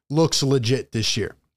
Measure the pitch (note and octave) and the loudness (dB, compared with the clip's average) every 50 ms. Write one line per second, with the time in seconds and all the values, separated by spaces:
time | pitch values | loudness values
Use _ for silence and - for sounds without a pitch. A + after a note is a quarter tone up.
0 | _ - C#3+ D#3 E3 D#3 - - C#3+ C3+ C#3 C3 A2+ A2 C3+ B2 - _ - A2+ | _ -4 0 2 2 2 2 0 0 2 2 2 2 2 0 0 -2 _ -4 -4
1 | G#2+ - - A2+ G2 - - _ _ _ _ | -2 -2 -2 -2 -4 -6 -8 _ _ _ _